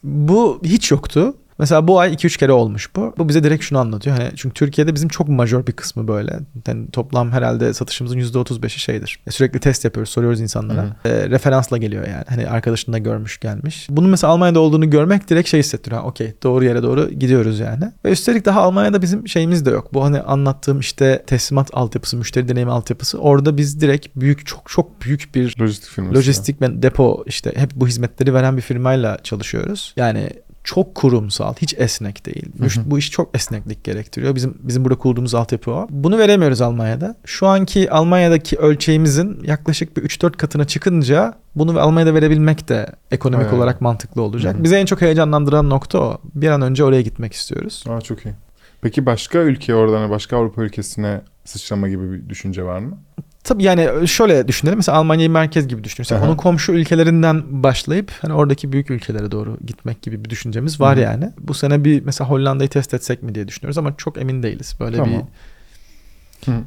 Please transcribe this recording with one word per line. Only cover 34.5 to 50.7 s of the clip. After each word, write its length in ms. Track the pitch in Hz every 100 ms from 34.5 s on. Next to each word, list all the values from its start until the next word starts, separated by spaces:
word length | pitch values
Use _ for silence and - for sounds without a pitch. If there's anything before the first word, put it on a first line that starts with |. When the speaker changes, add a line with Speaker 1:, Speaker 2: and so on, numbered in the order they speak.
| -
Speaker 1:
bizim 220 | 123 123
burada 140 | 127 127
kurduğumuz 360 | 131 123 123
altyapı 360 | 117 117 120 -
o. 160 | 127 226
Bunu 280 | 143 147 220
veremiyoruz 420 | 208 202 156 120
Almanya'da. 560 | 120 117 113 113 180 226
Şu 220 | - - 190
anki 440 | 196 185 202 185
Almanya'daki 680 | 156 165 180 170 165 - 147
ölçeğimizin 880 | 151 147 - 156 156 139 190 208
yaklaşık 520 | - 151 - 151 165 -
bir 60 |
üç 200 | 143 -
dört 140 | 175 -
katına 280 | 151 147
çıkınca 720 | 143 156 - 170 127 147 220 - _
bunu 260 | 147 160 165
Almanya'da 340 | 147 160 160
verebilmek 540 | 156 151 156 151 151 -
de 180 | 113 104 - _
ekonomik 340 | - 131 123 110
Speaker 2:
Evet. 80 | 120
Speaker 1:
olarak 220 | 120 127
mantıklı 420 | 123 113 - -
olacak. 320 | 110 110 107
Speaker 2:
Hı 40 | 107
hı. 60 |
Speaker 1:
Bizi 100 | 165
en 120 | 196 196
çok 140 | 196
heyecanlandıran 720 | 175 160 156 151 147 151 147
nokta 280 | 135 - 185
o. 200 | 113 - -
Bir 140 | 147 151
an 120 | 117
önce 220 | 127 131
oraya 180 | 143 131
gitmek 300 | 113 - 113
istiyoruz. 520 | - - - 214 - -
Speaker 2:
Aa, 120 | 117
çok 240 | - 117 110
iyi. 80 | 101 - _ _ _
Peki 240 | 117 127 127
başka 320 | 117 - 170
ülke 360 | 160 131 -
oradan, 360 | 113 110 107 107
başka 260 | 104 - 120
Avrupa 260 | 113 117
ülkesine 580 | 110